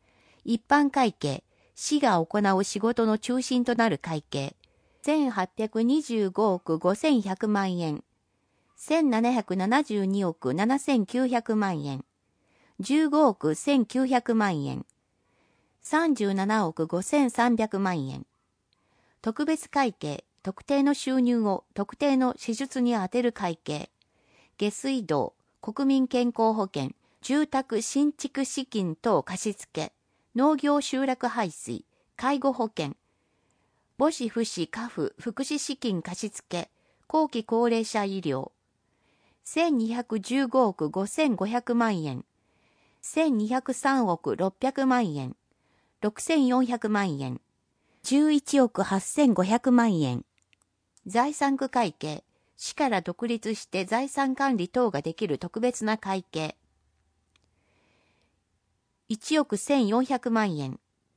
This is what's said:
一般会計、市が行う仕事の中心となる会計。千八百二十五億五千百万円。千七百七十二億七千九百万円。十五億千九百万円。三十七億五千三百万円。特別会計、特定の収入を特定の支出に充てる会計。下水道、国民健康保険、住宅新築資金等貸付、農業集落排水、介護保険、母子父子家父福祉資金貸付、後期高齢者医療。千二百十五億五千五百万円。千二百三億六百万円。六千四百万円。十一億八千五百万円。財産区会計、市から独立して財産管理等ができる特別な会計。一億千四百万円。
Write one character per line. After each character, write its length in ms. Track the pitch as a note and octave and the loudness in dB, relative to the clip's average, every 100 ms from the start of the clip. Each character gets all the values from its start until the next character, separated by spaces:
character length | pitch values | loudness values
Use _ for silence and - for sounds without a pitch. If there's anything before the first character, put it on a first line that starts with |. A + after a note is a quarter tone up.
| _ _ _ _ | _ _ _ _
一 180 | - A3+ - | -4 -4 2
般 240 | C#4+ C#4+ | 4 4
会 220 | C#4 A#3+ | 2 0
計、 320 | - D3 C3 - _ _ | 0 -4 -4 -8 _ _
市 260 | - - D4 | -12 -4 2
が 240 | C4 F3+ | 4 4
行 140 | E3 G#3 G3+ F#3+ | 2 2 2 2
う 80 | |
仕 160 | G3+ G3+ | 0 0
事 240 | A3+ A#3+ | 0 2
の 140 | A3+ G#3+ | 2 2
中 240 | - B3+ | 0 -2
心 220 | - B3+ | 0 0
と 100 | B3 | 2
な 120 | A#3+ A3+ | 2 2
る 120 | D3 | 0
会 240 | - D#3 | -2 -6
計。 340 | - D3 C#3 - _ _ _ _ | -6 -6 -6 -10 _ _ _ _
千 280 | - D4+ C4+ | -2 0 0
八 200 | G3+ F#3 | -2 -4
百 280 | - A3 A3 | -4 -4 0
二 180 | A#3 D4+ | 2 2
十 300 | D4 A3+ G3 | 0 0 0
五 240 | F3+ G#3+ | 2 2
億 240 | F3+ - D#3+ | 2 0 0
五 160 | F3+ | 0
千 260 | G3+ D#4 B3+ | 2 2 2
百 260 | G3 F#3+ G#3+ | 0 -2 0
万 320 | G#3 F#3+ F3+ | 0 0 -2
円。 240 | D#3+ D3 - _ _ _ _ _ _ | -2 -4 -10 _ _ _ _ _ _
千 360 | - - D#4+ D4 | -14 -2 2 4
七 220 | A3 A#3+ | 4 2
百 220 | B3 - | 2 0
七 280 | F#3+ F#3+ C4 | -2 2 2
十 240 | D4+ G#3 F#3+ | 2 0 0
二 180 | G3+ | 0
億 300 | F#3 - B2+ | 0 -2 -2
七 240 | D3+ A3 C4+ | 0 0 0
千 260 | - B3+ | 2 0
九 240 | F#3+ B3 C4 | 0 0 0
百 280 | A#3+ A3+ G#3+ | 0 0 0
万 280 | G3 D#3+ | 0 -2
円。 200 | C#3+ C3+ - _ _ _ _ _ _ - | -6 -8 -12 _ _ _ _ _ _ -10
十 300 | F#3+ D4 D#4 | 0 2 4
五 180 | D4 C#4+ | 4 4
億 260 | G3 D#3 | 4 0
千 300 | D#3 - C#4 | 0 2 2
九 220 | G#3+ B3+ C4 | 2 0 2
百 280 | B3+ A#3+ | 0 2
万 300 | A3+ G3+ D#3+ | 2 2 0
円。 220 | C#3 B2+ - _ _ _ _ _ _ _ _ _ | -4 -6 -10 _ _ _ _ _ _ _ _ _
三 320 | - D4+ E4 | -2 0 2
十 180 | C4 G3+ | 2 0
七 340 | G3 G3 A3 F3 | 0 0 0 0
億 200 | - D#3+ | -2 -2
五 160 | F3 | -2
千 280 | - D4 B3+ | 0 2 2
三 260 | - A#3+ A3+ | 2 2 2
百 220 | G#3+ G3 | 0 0
万 300 | G3 E3+ C3+ | -2 -2 -4
円。 160 | C3+ - _ _ _ _ _ _ _ _ _ | -10 -14 _ _ _ _ _ _ _ _ _
特 220 | A3 A3 | -6 -2
別 240 | D4+ D#4 - | -2 -2 -2
会 240 | C#4+ B3+ | -2 0
計、 320 | - D3+ C#3+ - _ | -2 -8 -8 -12 _
特 220 | F#3+ - | -12 -10
定 180 | - C#4 | -2 2
の 120 | C#4 | 2
収 260 | C#4 C4+ C4 | 2 0 2
入 200 | A#3+ A#3+ | 2 2
を 240 | G#3 F#3 - | 2 -2 -4
特 220 | - G3+ - | -8 -8 -2
定 200 | C#4+ C4+ | 2 2
の 180 | B3+ - | 2 -2
支 180 | - | -6
出 260 | A3 C#4 C4 | -6 -6 -2
に 140 | A#3+ | 0
充 140 | A3+ F#3 | 0 0
て 120 | B3 | 0
る 100 | A#3+ | 0
会 240 | - F#3+ E3 | 0 -4 -4
計。 340 | - D3 - _ _ _ _ _ _ - | -8 -8 -10 _ _ _ _ _ _ -4
下 140 | G#3 | -2
水 340 | - C4+ C4 | -2 -2 -2
道、 300 | F#3 D3 - - _ _ | 0 0 -2 -6 _ _
国 260 | - G#3+ C#4 | -8 -2 2
民 220 | C4+ B3+ | 2 2
健 200 | B3 A#3+ | 0 0
康 260 | A3+ A3+ | 2 2
保 100 | A3 | 2
険、 280 | G3 D3+ C3 - _ _ | -2 -4 -6 -8 _ _
住 260 | - C#4+ D4+ | -2 0 2
宅 360 | C4+ C4 A3+ | -2 -2 -4
新 300 | - C#4 D4 | -2 0 0
築 320 | - C#4 - C4+ | 0 -6 -4 -4
資 180 | - | -4
金 320 | C4 G#3+ F3+ D#3+ | -6 -4 -4 -2
等 260 | A#3 F3 | 0 0
貸 300 | - F3+ G#3+ | 0 -6 -6
付、 400 | G3 - - D#3 - _ _ _ | -8 -10 -10 -10 -12 _ _ _
農 220 | A#3 C#4+ D4 | 0 2 2
業 240 | C#4+ D4 | 2 2
集 240 | - C4 | 0 -2
落 240 | C4+ B3+ A#3+ | -2 -2 -4
排 220 | A#3+ F#3+ | -2 -4
水、 340 | - - A#2 - _ _ - | -6 -10 -10 -12 _ _ -6
介 220 | B3+ C#4+ | -2 0
護 160 | C4+ | 0
保 140 | B3 A3 | 0 -2
険、 280 | - D3 - _ _ _ _ _ _ _ _ _ - | -4 -8 -8 _ _ _ _ _ _ _ _ _ 0
母 140 | D4 | 0
子 180 | - A#3 | 0 -4
父 160 | A#3 | -2
子 220 | A3 - D#3+ | -4 -4 -6
家 220 | - A#3+ | -6 -8
父 260 | - D3 - | -6 -6 -6
福 260 | A#3 - | -10 -8
祉 140 | C4+ D4+ | -6 -6
資 180 | - C#4 | -6 -6
金 260 | A#3 F3+ | -4 -4
貸 260 | F3 F3+ G#3 | -6 -8 -10
付、 400 | - - F3 - _ _ _ - | -10 -10 -8 -10 _ _ _ -4
後 220 | D#4 D#4 | 0 0
期 160 | A#3 | -2
高 240 | G#3+ A3+ A#3+ | -2 0 2
齢 160 | A3+ | 0
者 200 | A3 A3 | 0 -2
医 160 | G3+ F#3+ | -2 -2
療。 300 | D#3+ C3 C3+ - _ _ _ _ _ _ _ _ | -2 -4 -6 -14 _ _ _ _ _ _ _ _
千 340 | - D#4 E4+ B3+ | -6 0 2 2
二 160 | A3 | 0
百 240 | A#3+ A#3+ A3 | -4 -4 -6
十 300 | F#3+ C4 C4 | -2 -2 2
五 180 | C4 A3+ | 2 2
億 200 | - D3+ | 0 -4
五 160 | F#3 G3+ | -2 -4
千 300 | - D#4 G#3 | 0 0 0
五 100 | G#3 | -2
百 280 | A#3+ - A#3+ | -2 0 2
万 260 | A3+ F#3 | 2 0
円。 220 | D3+ B2+ - _ _ _ _ _ _ _ | -4 -8 -12 _ _ _ _ _ _ _
千 380 | - D#4 D#4+ A3 | -6 0 2 2
二 100 | G#3+ | 0
百 240 | B3+ C4 | -2 -2
三 360 | B3+ C#4 C4+ G#3+ | -2 0 2 2
億 260 | E3 - | 0 -2
六 180 | A2 F#3+ - | -2 -2 -2
百 260 | C4 C4+ | -4 0
万 300 | C4 B3 G3+ | 2 2 0
円。 220 | C#3+ B2+ - _ _ _ _ _ _ | -2 -8 -10 _ _ _ _ _ _
六 200 | G#3 - | -6 -4
千 280 | - D#4+ B3+ | 0 2 4
四 160 | B3+ | 4
百 240 | B3 A#3+ G#3+ | 2 0 0
万 320 | G#3+ F#3+ C#3 | 0 0 -2
円。 200 | C3 B2 - _ _ _ _ _ | -6 -8 -12 _ _ _ _ _
十 300 | - C#4 D4+ | 0 2 4
一 280 | D4 - C#4 | 2 2 4
億 220 | A#3+ - | 4 2
八 160 | G3 F#3+ | -2 -2
千 340 | - - C#4 | -2 2 4
五 120 | F#3 | 4
百 260 | F#3 A#3+ C4 | 2 2 4
万 300 | B3 A#3 E3+ | 4 4 2
円。 240 | C3+ A#2+ - _ _ _ _ _ _ _ F#3+ | 0 -2 -6 _ _ _ _ _ _ _ -4
財 260 | A3+ C#4 | 0 0
産 240 | D4 C#4 C4+ | 0 0 0
区 120 | C4 | 0
会 240 | B3 G3+ | 0 0
計、 320 | - D#3 D3 - _ _ - | -2 -8 -10 -14 _ _ -14
市 180 | - | -10
か 140 | - C#4 | -2 0
ら 120 | G3 | 0
独 280 | F3 - A#3+ | -2 -4 -4
立 260 | A#3 A3 | -2 -4
し 100 | G#3+ - | -6 -4
て 180 | F#3 | -4
財 240 | F#3 A3+ C4+ | -2 -2 -2
産 260 | - C4+ | 0 0
管 220 | C4 C#4 A3+ | 0 0 0
理 120 | F3 | 0
等 220 | B3+ A#3+ | 0 0
が 120 | C#3+ | 0
で 120 | E3 | -4
き 100 | - G3+ | -4 -4
る 120 | C#3 | -4
特 220 | F3 A3+ | -4 -4
別 240 | B3 - | -2 -2
な 140 | G#3+ A3 | -2 -2
会 260 | G3 F#3+ | -4 -6
計。 320 | - D#3 D#3 - _ _ _ _ _ _ _ _ _ _ _ _ _ _ _ _ _ _ _ _ _ _ _ _ - | -6 -8 -8 -10 _ _ _ _ _ _ _ _ _ _ _ _ _ _ _ _ _ _ _ _ _ _ _ _ -10
一 300 | G#3+ - D#4 | -8 0 0
億 180 | C#4+ G3+ | 0 -2
千 300 | - C#4 G#3 | 0 2 2
四 180 | A3+ | 2
百 280 | C4 B3+ B3 | 0 -2 0
万 260 | A3+ G#3 D3+ | 0 0 -2
円。 220 | C3 - _ _ _ | -6 -10 _ _ _